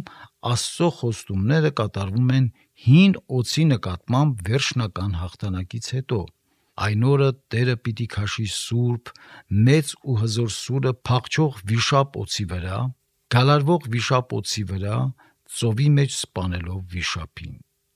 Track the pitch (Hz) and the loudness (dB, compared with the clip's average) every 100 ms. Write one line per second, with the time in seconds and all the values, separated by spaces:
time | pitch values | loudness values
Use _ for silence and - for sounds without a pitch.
0 | - - - _ 113 120 - - 170 - | 2 -8 -20 _ -2 -2 -2 0 0 0
1 | 120 107 - 95 104 160 151 139 107 - | -2 -4 -4 -2 2 2 2 0 -2 -4
2 | 98 107 127 131 123 - _ _ 113 151 | -2 2 2 4 2 -2 _ _ 6 8
3 | 196 180 - 131 117 - 160 127 92 87 | 8 4 -2 -4 -2 0 2 2 -2 -6
4 | - 123 151 117 90 117 - 127 107 - | -2 2 2 0 -2 -2 -2 -4 -4 -4
5 | 101 85 87 - 101 92 90 110 - 131 | -4 -4 -6 -8 -6 -6 -6 -10 -8 -8
6 | - 113 82 _ _ _ _ - 104 107 | -4 -6 -6 _ _ _ _ -6 -2 2
7 | 127 139 139 131 _ 113 123 120 120 110 | 4 4 2 0 _ -2 0 0 -4 -4
8 | 113 - 104 - 104 - - 117 123 120 | -4 -4 -4 -4 -6 -6 -4 0 0 -2
9 | - - - - - 101 120 156 - - | -8 -20 -20 -20 -2 4 6 6 2 -6
10 | - 113 113 110 117 - - 135 131 123 | -4 -2 0 -2 -2 -4 -4 -2 -2 -2
11 | - 123 - - 156 120 95 113 - 139 | 0 -2 0 0 0 -2 -2 -2 2 2
12 | 139 101 101 - 95 90 92 98 127 - | 2 -2 -6 -6 -6 -6 -6 -4 -4 -6
13 | _ _ - 120 131 147 143 170 135 117 | _ _ -2 2 4 4 4 0 0 -4
14 | - 127 123 113 - - 95 95 101 117 | 0 0 0 -6 -4 -4 -4 -4 -4 -2
15 | 131 - _ _ - - 117 110 147 143 | -4 -6 _ _ -16 -4 -2 2 4 4
16 | 139 - - - 90 87 85 95 92 87 | 2 -2 -8 -6 -4 -4 -6 -8 -8 -6
17 | 82 85 78 - 80 64 _ _ _ | -4 -6 -8 -14 -16 -16 _ _ _